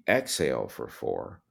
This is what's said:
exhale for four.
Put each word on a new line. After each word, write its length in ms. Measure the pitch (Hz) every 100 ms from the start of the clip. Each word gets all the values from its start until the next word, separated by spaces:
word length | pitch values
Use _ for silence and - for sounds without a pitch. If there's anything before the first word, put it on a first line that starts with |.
| -
exhale 600 | 123 127 - 76 60 50
for 200 | - -
four. 540 | - - 50 - - _